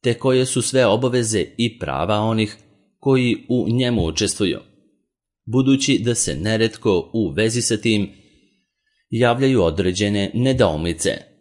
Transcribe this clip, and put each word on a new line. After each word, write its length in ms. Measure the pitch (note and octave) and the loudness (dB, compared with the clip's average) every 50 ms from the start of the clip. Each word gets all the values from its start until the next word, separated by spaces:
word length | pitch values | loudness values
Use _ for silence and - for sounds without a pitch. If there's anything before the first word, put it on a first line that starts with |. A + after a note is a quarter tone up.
| - | 0
te 100 | B2+ A#2 | -2 -2
koje 320 | - - C3+ C3 B2+ B2+ | 0 0 2 2 2 0
su 160 | B2+ - B2+ | 0 -2 -4
sve 240 | A#2+ - - C3 B2 | -4 0 2 2 4
obaveze 600 | G#2+ G2 A2+ B2+ B2+ A#2+ B2+ A#2 G#2+ A2+ G2 E2+ - - | 4 4 2 2 0 0 0 0 0 0 -2 -2 -2 -2
i 220 | - A#2 A2+ - - | -2 -2 -2 -2 -4
prava 400 | - C#2+ C2 C#2 E2 F#2+ G#2+ G#2 | -8 -6 -4 -4 -2 0 0 0
onih 380 | G#2+ A2 A2+ A2 A2 G#2 - - _ _ _ _ _ _ _ | 0 0 0 0 0 -2 -4 -14 _ _ _ _ _ _ _
koji 480 | _ - C#3 C3+ C3 B2 A#2+ A2 - - - | _ 0 0 2 2 2 0 -2 -2 -4 -2
u 160 | A#2+ B2 F#2+ G2+ | -2 -2 0 0
njemu 360 | A#2 B2 B2+ B2 A#2+ G#2+ E2+ | 0 0 0 0 0 0 0
učestvuju, 540 | D#2+ D#2+ - G#2+ F#2+ - - G#2+ F2+ C2+ - - _ _ _ _ _ _ _ _ _ _ _ _ _ _ _ _ | -2 -2 -2 -2 -2 -2 0 0 -2 -2 -4 -8 _ _ _ _ _ _ _ _ _ _ _ _ _ _ _ _
budući 560 | - A2 C3 C3 C3 C3+ C3 C3+ - C3+ - G#2+ | -2 0 2 4 4 2 2 2 0 0 0 0
da 100 | A#2+ A#2 | -2 -2
se 200 | - - - C#2+ | -2 -2 -4 -4
neretko 760 | C#2 E2+ G#2+ A2 A2 A2+ A2+ - - - A2+ G2 F2 D#2+ - - | -4 -4 -2 0 0 0 -2 -2 -2 0 2 2 2 0 -2 -4
u 180 | A2+ G#2+ E2+ | -2 -2 -2
vezi 300 | C#2 D#2+ A2 A2+ A2+ B2 | -2 0 -2 0 0 -2
sa 160 | A#2 - A#2 | -2 -2 -2
tim 320 | G2+ - A#2+ A2 G#2 G2+ - - - _ _ _ _ _ _ _ _ _ _ _ _ _ _ _ _ _ _ | 0 0 0 2 2 0 -4 -8 -18 _ _ _ _ _ _ _ _ _ _ _ _ _ _ _ _ _ _
javljaju 540 | - A2+ B2 A#2+ A#2+ B2+ C3+ C3+ C3 A#2 F2+ | -2 0 2 2 2 2 2 2 2 2 2
određene 680 | E2 D#2 E2+ F#2+ F#2 F2+ F#2 G#2 G2+ G#2 G#2 G2+ - - | 2 0 0 -2 -2 0 0 -2 0 0 -2 -2 -2 -2
nedoumice. 760 | A#2 B2 C3+ C3 B2+ A#2+ F2+ D#2 D2+ D#2+ E2+ E2 - - - - - - _ _ _ | -2 0 0 2 2 2 2 2 -2 -4 -4 -4 -4 -4 -6 -6 -6 -12 _ _ _